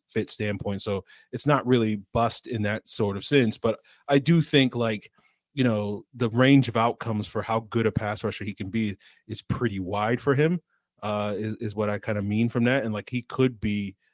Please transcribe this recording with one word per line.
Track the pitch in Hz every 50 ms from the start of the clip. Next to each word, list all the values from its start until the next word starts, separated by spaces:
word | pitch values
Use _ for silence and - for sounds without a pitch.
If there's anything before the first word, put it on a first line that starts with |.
| _
fit | _ - 110 104 -
standpoint. | - - 107 104 101 95 - 104 98 95
So | - 107 101 95 - _ - - _ _
it's | - 117 -
not | 143 147 131 -
really | 123 127 120 113 110 107 101 98 _ -
bust | 120 117 113 - - -
in | - 123 110
that | 104 101 107 110 -
sort | - - - 110 101 98
of | 101 -
sense, | - 143 139 120 110 -
but | - - 113 110 - _ _ _ _ _
I | - 143 143
do | 135 147 170 165
think, | 156 - - 139 135 123 127
like, | 120 117 113 110 101 - - _ _ _ _ _ _ _ _ -
you | 139 127
know, | 123 110 104 104 101 104 98 - _ -
the | 120 120 110
range | 110 123 127 135 139 139 127
of | - -
outcomes | 117 113 120 110 - - 117 110 104 101
for | - - 110
how | 98 - 113 113
good | 110 104 - 117 110
a | 107
pass | - - 107 104 107 - -
rusher | 104 95 - 101
he | 107 98
can | - 101 95
be | 95 113 110 104 95 - _ - _ _ _
is | - 110 -
pretty | - - - - 123 113 98 98
wide | 92 90 101 101 107 113 123 123
for | - 143 135
him, | 135 151 165 180 170 - _ _ _ _ _ _ _
uh, | - 104 104 104 104 104 104
is, | 95 107 107 107
is | - 117 107 101
what | 104 107 104
I | 104
kinda | 98 - - 107 104
mean | 101 101 104 110 117
from | 117 - 123 117
that. | 120 131 139 117
And, | 113 107
like, | 104 - -
he | 127 123 117
could | - - - 131 127 120 101
be, | - 107 104 104 101 98 - _ _ _